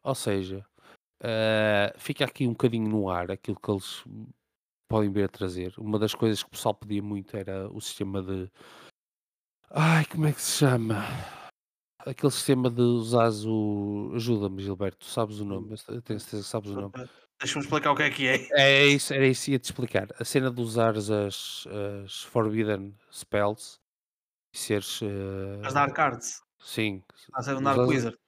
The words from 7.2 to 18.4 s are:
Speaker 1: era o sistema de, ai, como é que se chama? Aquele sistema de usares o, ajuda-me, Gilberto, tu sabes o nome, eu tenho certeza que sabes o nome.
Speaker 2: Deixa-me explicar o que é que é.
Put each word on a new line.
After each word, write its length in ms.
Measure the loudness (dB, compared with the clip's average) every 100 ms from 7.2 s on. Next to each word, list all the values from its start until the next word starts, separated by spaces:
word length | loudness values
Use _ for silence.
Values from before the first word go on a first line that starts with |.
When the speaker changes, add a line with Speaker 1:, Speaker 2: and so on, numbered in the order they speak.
| -8 -10
Speaker 1:
era 320 | -8 -8 -8
o 100 | -10
sistema 400 | -12 -6 -4 -4
de, 280 | -4 -6 -6 _ -20 -20 -20 _ _ _ _ _ _ _ _
ai, 340 | 2 4 4 2
como 200 | 0 0
é 60 |
que 80 | 0
se 160 | -4 2
chama? 440 | 4 4 0 -2 -4 -8 -10 -14 -20 _ _ _ _ _
Aquele 320 | -12 0 0
sistema 380 | 2 2 2 2
de 120 | 4
usares 640 | 4 4 2 4 4 2 -2
o, 680 | 0 0 -2 -2 -4 -4 -4
ajuda-me, 460 | 0 0 0 -4
Gilberto, 380 | -6 -4 -4 -6
tu 60 | -8
sabes 340 | -4 -4 -4
o 60 | -8
nome, 300 | -8 -8 -14 -10
eu 140 | -12
tenho 180 | -8 -8
certeza 240 | -6 -10
que 60 | -6
sabes 200 | -8 -6
o 60 | -8
nome. 160 | -8 -10 -14 -18 _ _
Speaker 2:
Deixa-me 240 | -6 -4
explicar 280 | -2 0 2
o 40 | 2
que 80 |
é 60 | 2
que 180 | 2 2
é. 100 | 2